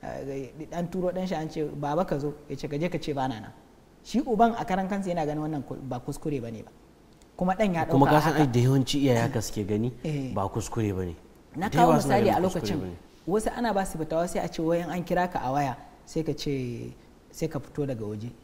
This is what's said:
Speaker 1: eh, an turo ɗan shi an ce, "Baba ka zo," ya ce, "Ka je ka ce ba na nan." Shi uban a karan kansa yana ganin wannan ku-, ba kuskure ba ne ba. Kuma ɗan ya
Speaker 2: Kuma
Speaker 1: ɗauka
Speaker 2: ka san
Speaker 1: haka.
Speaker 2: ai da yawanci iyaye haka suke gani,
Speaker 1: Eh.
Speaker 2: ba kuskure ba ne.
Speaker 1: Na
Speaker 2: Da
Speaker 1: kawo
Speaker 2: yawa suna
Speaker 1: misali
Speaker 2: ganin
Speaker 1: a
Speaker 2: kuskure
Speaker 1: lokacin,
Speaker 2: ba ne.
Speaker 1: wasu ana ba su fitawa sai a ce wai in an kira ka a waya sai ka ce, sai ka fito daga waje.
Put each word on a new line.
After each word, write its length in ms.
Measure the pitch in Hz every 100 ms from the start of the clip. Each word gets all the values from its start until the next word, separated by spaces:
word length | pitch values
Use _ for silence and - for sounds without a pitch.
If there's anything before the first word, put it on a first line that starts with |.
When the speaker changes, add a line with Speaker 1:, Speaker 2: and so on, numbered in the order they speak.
Speaker 1:
eh, 460 | - 127 139 135 131 151 151
an 160 | 170 170
turo 220 | 190 180
ɗan 140 | 175 185
shi 60 | 165
an 140 | 156
ce, 140 | 165
"Baba 420 | 147 143 143 151 185
ka 120 | 147
zo," 140 | 147 143 -
ya 80 | 139
ce, 120 | 147
"Ka 100 | 147
je 100 | 175
ka 80 | 175
ce 120 | -
ba 140 | 139 131
na 120 | 110
nan." 120 | 104 - - - - -
Shi 160 | - 226
uban 320 | 294 208 233 233
a 60 | -
karan 220 | 190 190
kansa 220 | 202 190
yana 160 | 175 151
ganin 160 | 151
wannan 220 | 156 151 127
ku-, 100 | -
ba 180 | 135 123
kuskure 400 | 135 139 160 143
ba 100 | 117
ne 100 | 110
ba. 80 | - - - - - - - -
Kuma 160 | 180 190
ɗan 180 | 208
ya 120 | 170 156
Speaker 2:
Kuma 200 | 135 139
Speaker 1:
ɗauka 40 |
Speaker 2:
ka 80 | 151
san 100 | 202
Speaker 1:
haka. 80 | 143
Speaker 2:
ai 40 | 143
da 80 | 120
yawanci 400 | 123 135 127 143
iyaye 160 | 139 117
haka 220 | 117 117
suke 240 | 107 - 98
gani, 260 | 104 120 123
Speaker 1:
Eh. 280 | 160 147 131
Speaker 2:
ba 140 | 101 98
kuskure 460 | 117 101 117 107
ba 100 | 92 90
ne. 100 | 82 - - - 147
Speaker 1:
Na 140 | 190
Speaker 2:
Da 80 | 247
Speaker 1:
kawo 100 | 240
Speaker 2:
yawa 100 | -
suna 140 | 143 202
Speaker 1:
misali 100 | 220
Speaker 2:
ganin 80 | -
Speaker 1:
a 40 | 185
Speaker 2:
kuskure 120 | 175
Speaker 1:
lokacin, 180 | 107 -
Speaker 2:
ba 60 | 92
ne. 100 | 87 - - -
Speaker 1:
wasu 220 | 208 220 233
ana 180 | 240
ba 120 | 196 185
su 120 | 160
fitawa 300 | 160 160 175
sai 120 | 196
a 40 | 170
ce 120 | -
wai 180 | 160 170
in 80 | 170
an 140 | 175
kira 240 | 160 175 -
ka 80 | -
a 120 | 123
waya 260 | 139 139 117 - - -
sai 180 | 160
ka 100 | 156
ce, 580 | 143 - 139 123 117 120 - - - -
sai 160 | - 156
ka 120 | 156
fito 260 | - - 139
daga 180 | 117 104
waje. 240 | 107 117 -